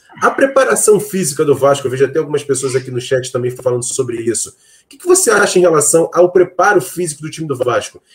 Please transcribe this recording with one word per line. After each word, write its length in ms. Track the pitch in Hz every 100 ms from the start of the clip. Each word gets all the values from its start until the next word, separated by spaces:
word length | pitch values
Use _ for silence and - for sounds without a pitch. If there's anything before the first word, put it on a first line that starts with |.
| _ -
A 80 | -
preparação 720 | - 277 277 254 208 - 208
física 460 | 208 190 165 143
do 100 | 147
Vasco, 320 | 135 139 139 127
eu 40 |
vejo 120 | 131
até 140 | 135 156
algumas 240 | 151 147
pessoas 320 | 139 127 135
aqui 160 | 127 127
no 100 | 123
chat 300 | - 131 123
também 220 | 127 123
falando 320 | 123 127 123
sobre 360 | 120 - 120 117
isso. 280 | 117 107 - - _ _
O 40 | _
que, 100 | -
que 80 | 359
você 240 | 370 -
acha 260 | 208 196 185
em 60 |
relação 480 | 175 156 147 165 165
ao 200 | 165 175
preparo 480 | 190 175 - 190 196
físico 420 | - - 175 147
do 80 | 156
time 160 | 143 160
do 100 | 127
Vasco? 460 | - 135 - - _